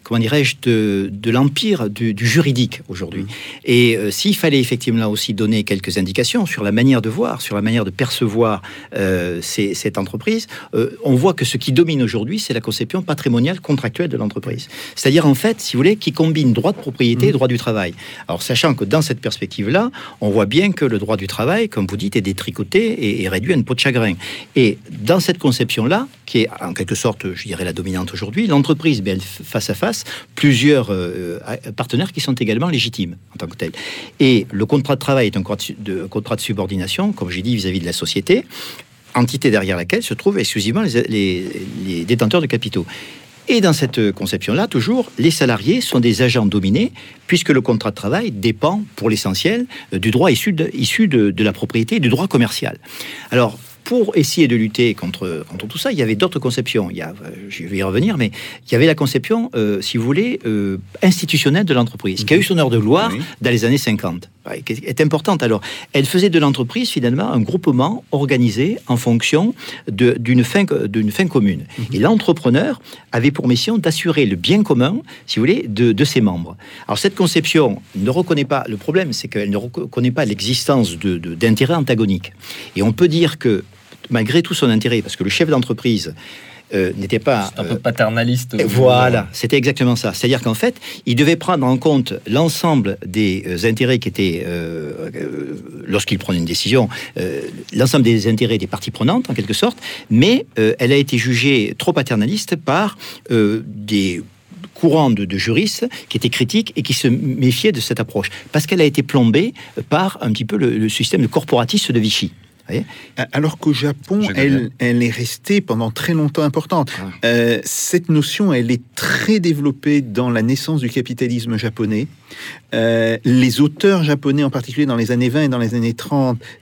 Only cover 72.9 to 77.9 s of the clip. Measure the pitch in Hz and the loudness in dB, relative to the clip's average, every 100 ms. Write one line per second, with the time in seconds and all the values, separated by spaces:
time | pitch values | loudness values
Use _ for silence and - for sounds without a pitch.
72.9 | - - 117 139 139 123 120 - 226 165 | -20 -6 0 0 2 2 2 2 0 2
73.9 | 156 170 151 117 90 87 202 208 123 131 | 0 0 2 2 2 2 2 4 4 2
74.9 | 233 - - - - 131 226 120 104 120 | 0 -6 -16 -6 0 2 2 0 0 2
75.9 | 101 143 - 104 87 82 90 - - - | 4 2 2 2 0 -6 -12 -20 -14 -6
76.9 | 104 196 - 175 170 - 160 131 98 - | -2 -2 0 2 2 2 4 2 0 -8